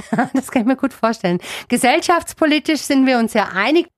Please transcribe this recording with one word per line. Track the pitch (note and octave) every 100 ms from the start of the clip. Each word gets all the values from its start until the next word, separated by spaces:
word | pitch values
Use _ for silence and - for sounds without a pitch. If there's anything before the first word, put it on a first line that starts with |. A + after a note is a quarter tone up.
| -
<laughs> | - E3
Das | C4+ -
kann | B3+
ich | A3
mir | C4+
gut | C4+
vorstellen. | - A3+ A3+ F3+ F3 - - -
Gesellschaftspolitisch | A#3+ A#3+ D#4 E4 E4+ - - D#4 D4+ D#4 D4+
sind | - C4+ C4
wir | B3
uns | A3+
ja | A3 F#3+
einig, | F#3 G#3+ E4 E4+